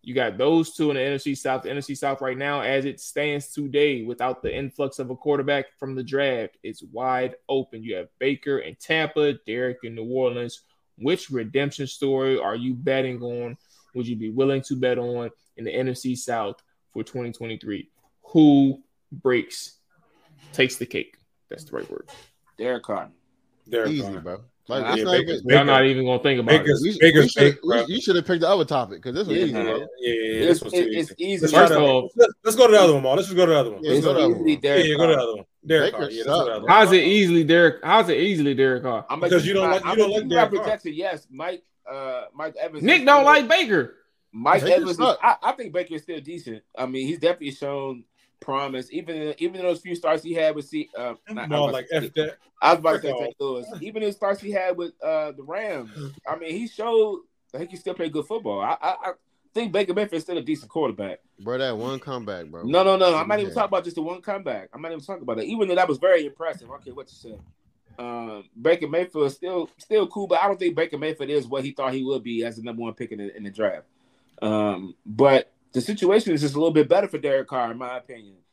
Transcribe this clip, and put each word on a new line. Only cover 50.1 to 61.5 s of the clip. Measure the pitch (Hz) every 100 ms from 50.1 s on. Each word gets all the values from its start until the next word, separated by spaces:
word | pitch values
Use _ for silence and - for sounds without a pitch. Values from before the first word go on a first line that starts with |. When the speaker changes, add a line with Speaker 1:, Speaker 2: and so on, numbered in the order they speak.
| 156
Speaker 2:
he | 160
had | 165 156
with | 151 143
C-, | 156 147 104
uh, | 123 117 -
not, | 214
I | 120
Speaker 3:
Maul, | 147 143
Speaker 2:
was |
Speaker 3:
like, | 131 127
Speaker 2:
about | 160
to | 143
Speaker 3:
F |
Speaker 2:
say, | - 151
Speaker 3:
that. | - _ _
Speaker 2:
I | 143
was | 135
about | 160
to | 156
say | 139
Speaker 3:
First | 127
Speaker 2:
St. | 120
Speaker 3:
off. | -
Speaker 2:
Louis. | 139 127 117 170
Even | 175 220
his | 214
starts | 202 202 202
he | 202
had | 202 185 175
with, | 170 _
uh, | 156 156 151
the | 139
Rams, | 135 180 214 160 113 104 139 139
I | - 160
mean, | 165
he | 180 226
showed | - 226 226 214 190 _ _ _
that | 131
he | 175
can | 180
still | -
play | 180 165
good | 151 151
football. | 220 202 101
I, | 104 -
I, | 160
I | 185 190 180 _ _ _
think | - 226
Baker | 175 196
Mayfield's | 180 208 165
still | - 175
a |
decent | 151 151 -
quarterback. | 170 143 101 98 90 _ _
Speaker 4:
Bro, | 101